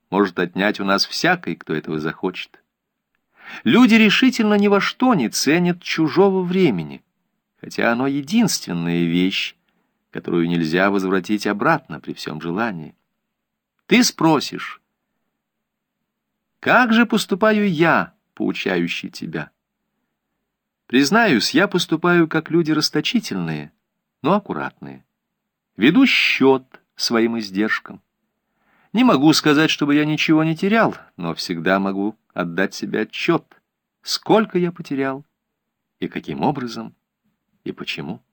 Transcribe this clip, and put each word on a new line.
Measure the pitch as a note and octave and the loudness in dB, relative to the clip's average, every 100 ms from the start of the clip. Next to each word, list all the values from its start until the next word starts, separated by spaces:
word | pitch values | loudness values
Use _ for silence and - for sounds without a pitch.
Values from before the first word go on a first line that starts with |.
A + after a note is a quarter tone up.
| - | -4
может | F#2+ G2 F2+ | 0 0 -2
отнять | F2 F#2 G#2 G2+ | -6 -2 -2 -2
у | G2 | -2
нас | G2 - | -2 -2
всякий, | - D#3+ F3+ F2+ E2 | -2 -2 -2 -6 -10
кто | - | -8
этого | D#2 E2 D#2 | -8 -6 -6
захочет. | D#2 - - - - _ _ _ _ _ _ _ _ _ - - | -6 -6 -6 -6 -14 _ _ _ _ _ _ _ _ _ -20 -6
Люди | - F#3 B3 A3 | 2 4 6 6
решительно | A3 - C4 - G#3+ G#3 | 6 4 2 2 2 4
ни | G3+ | 4
во | G3 | 2
что | - - B3+ | 0 0 2
не | G#3 G#2+ | 2 0
ценят | - - E3 F3+ F3 | -2 0 2 2 -2
чужого | - - D#3 D3 G3 F#3+ | -4 -2 0 4 2 2
времени, | F3+ F#3 E3+ F#2 D2+ C2+ _ _ _ _ _ _ | -2 2 2 0 -6 -12 _ _ _ _ _ _
хотя | - - A2 | -12 -2 0
оно | A#2 C3+ | 0 -2
единственная | C#3+ C3+ A#2+ G#2+ - - F2 E2+ E2+ E2+ | -4 -2 0 2 0 -6 -6 -2 0 0
вещь, | E2+ F#2 - - - _ _ _ _ _ | 2 0 -2 -6 -10 _ _ _ _ _
которую | - - F2 E2+ | -14 -4 -2 0
нельзя | E2+ D#2 F2+ G2 | 0 0 0 0
возвратить | G2 F#2+ F#2+ F2+ G#2+ G#2 | 0 -2 -2 -2 -4 -4
обратно | G#2 C3 D#3+ - C#2+ | -2 0 -2 -4 -14
при | - | -12
всем | D2+ - D#2 | -12 -10 -10
желании. | E2+ F2+ A#2 F2 D2+ _ _ _ _ _ _ _ _ _ - | -6 -6 -6 -8 -14 _ _ _ _ _ _ _ _ _ 2
Ты | A3 | 2
спросишь: | A#3+ - D#3+ D3 - - - - _ _ _ _ _ _ _ _ _ _ _ _ _ _ _ _ _ _ | 2 2 2 2 0 -10 -12 -16 _ _ _ _ _ _ _ _ _ _ _ _ _ _ _ _ _ _
«Как | - G3+ B3 | 2 4 4
же | A3+ G#3+ | 4 4
поступаю | A3 - F#3+ G#3+ G#3+ G#3 | 0 -2 2 2 2 2
я, | D#3 E3+ B2 E2+ _ _ | 2 2 2 0 _ _
поучающий | - G#2 G2 - F2+ F2 - F#2+ | -6 -4 -4 -2 -2 -2 -4 -10
тебя?» | - E2+ D#2+ D2 _ _ _ _ _ _ _ _ _ _ _ _ _ _ | -12 -12 -10 -12 _ _ _ _ _ _ _ _ _ _ _ _ _ _
Признаюсь, | B2 C#3 G#3+ A3+ A#2 - | 0 2 4 4 2 2
я | D#3 G3 | 0 2
поступаю, | F3+ - D#3+ F3+ F3 D#3+ | 0 -2 -2 2 2 2
как | D#3+ D#3 | -2 -2
люди | E3 D#3 | -2 0
расточительные, | D3+ C#3+ D3+ D3+ A#3 - G2 E2+ D#2 C#2+ _ _ _ _ _ | 0 -2 -4 -2 -4 -4 -6 -6 -8 -10 _ _ _ _ _
но | C#3 | -2
аккуратные. | G3+ - D2+ C3+ - C#2 C2 _ _ _ _ _ _ _ - | -2 -2 -8 -8 -12 -18 -20 _ _ _ _ _ _ _ 0
Веду | A2+ G3 C4+ | 2 4 4
счет | - - - C3 C3 - - _ - | 2 0 2 4 2 -2 -20 _ -6
своим | G#2+ A#2 A#2 A#2 | -2 0 0 -2
издержкам. | G2+ F#2+ G#2+ - - G2+ _ _ _ _ _ _ _ _ _ | -6 -2 -2 -4 -8 -20 _ _ _ _ _ _ _ _ _
Не | G#3 | 2
могу | B3+ F3+ D3+ | 4 6 4
сказать, | C#3+ D#3 C#3+ D#3 | 4 4 4 2
чтобы | - C#3+ | 0 0
я | C#3+ D3+ | 0 0
ничего | D3+ - D#3 | 0 2 2
не | D#3+ D#3+ | 2 0
терял, | G3 A3+ E3 F#2 - - | 0 2 2 -2 -14 -10
но | E2+ D#2+ | -8 -6
всегда | - E2+ E2 G2 | -6 -4 0 0
могу | G2 G2 G#2 - _ | 0 -2 -6 -8 _
отдать | - F2+ E2+ G2 | -8 -6 -2 -4
себе | - G2 G#2+ | -4 -6 -4
отчет, | A2 - - D#3+ - _ _ _ _ _ | -6 -6 -2 -2 -4 _ _ _ _ _
сколько | - - - G#3 A3 F3+ | -10 -6 0 0 2 -2
я | F3 | -4
потерял, | F3 E3 C3+ C3+ C3+ - _ _ _ _ _ _ - | -6 -8 -6 -4 -6 -14 _ _ _ _ _ _ -12
и | E2 | -10
каким | - - C#2+ | -10 -10 -6
образом, | A2 C#3+ B2 A2+ A2+ _ _ _ _ _ _ _ | -4 -4 -8 -12 -16 _ _ _ _ _ _ _
и | - | -14
почему. | - F#2 - D2 A#2 _ | -12 -10 -10 -10 -14 _